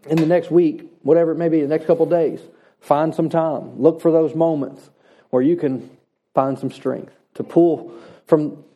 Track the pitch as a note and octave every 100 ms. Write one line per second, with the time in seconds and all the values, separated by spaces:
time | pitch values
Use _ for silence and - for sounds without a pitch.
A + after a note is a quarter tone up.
0 | C#3+ D#3+ D#3+ F3 - E3 D#3+ - - _
1 | C3+ E3+ E3 D#3 E3+ D#3+ C#3+ D#3 E3+ E3
2 | D#3 E3+ D3 - - _ _ _ - D3
3 | D#3+ D#3+ E3 E3 D#3+ C3+ - - E3 E3
4 | E3 D#3+ D#3+ D#3 E3 D3+ C3 - - _
5 | _ _ _ B2+ C3+ E3+ C#3+ B2+ - _
6 | _ _ _ - C3+ C3 C3 - C3 B2
7 | - _ _ - - E3 E3+ D3 - -
8 | - - - D#3 D3 - -